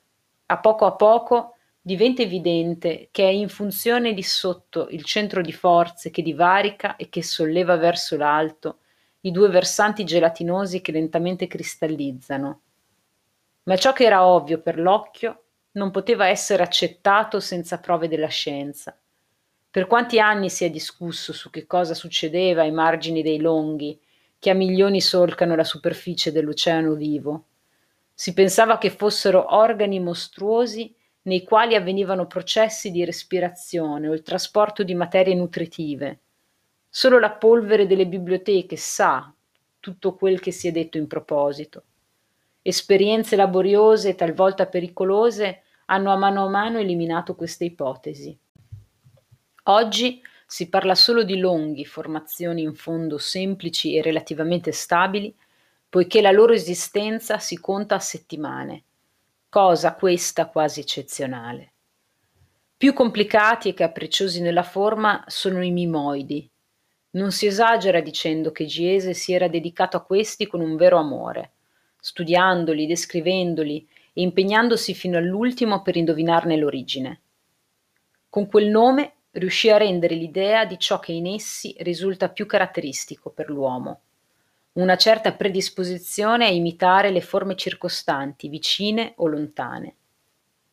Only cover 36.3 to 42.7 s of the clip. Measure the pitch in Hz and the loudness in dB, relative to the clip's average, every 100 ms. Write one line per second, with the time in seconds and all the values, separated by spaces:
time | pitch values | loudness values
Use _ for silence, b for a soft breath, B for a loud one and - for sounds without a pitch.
36.3 | _ _ _ _ _ _ - 254 247 214 | _ _ _ _ _ _ 0 4 6 4
37.3 | - 220 233 208 208 190 190 185 185 175 | 4 4 6 4 2 4 2 2 -2 -4
38.3 | 185 196 190 175 160 - - 185 131 - | -2 0 0 0 -8 -6 0 2 0 -4
39.3 | _ _ _ _ _ - 185 190 185 190 | _ _ _ _ _ -18 -6 -6 0 0
40.3 | 185 185 175 175 165 160 160 151 151 - | 0 -2 -6 -4 -4 -4 -6 -6 -8 -4
41.3 | 147 143 143 151 - - _ _ _ _ | -2 0 -4 -12 -20 -20 _ _ _ _
42.3 | _ _ _ 190 | _ _ _ -4